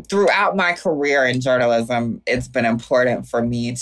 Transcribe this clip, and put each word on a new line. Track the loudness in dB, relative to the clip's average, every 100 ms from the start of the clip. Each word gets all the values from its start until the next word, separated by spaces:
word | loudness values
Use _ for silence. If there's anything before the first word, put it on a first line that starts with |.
| -4
throughout | 2 4 4 2 2
my | 0
career | 0 -2 -2 0 2 2
in | 0
journalism, | 0 2 2 0 0 -2 -4 -6 -4
it's | -4 -4
been | -2
important | 0 -2 0 0 2 0 -4
for | -4
me | -2 -4 -6 -6